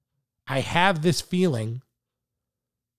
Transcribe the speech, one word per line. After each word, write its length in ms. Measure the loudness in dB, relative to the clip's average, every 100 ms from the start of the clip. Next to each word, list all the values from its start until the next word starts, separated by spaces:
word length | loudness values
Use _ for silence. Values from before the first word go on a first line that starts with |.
| _ _ _ _ -6
I 140 | -4
have 400 | -2 2 2 2
this 220 | 0 0
feeling 580 | -2 0 0 0 -4 -8 -14 _ _ _ _ _ _ _ _ _ _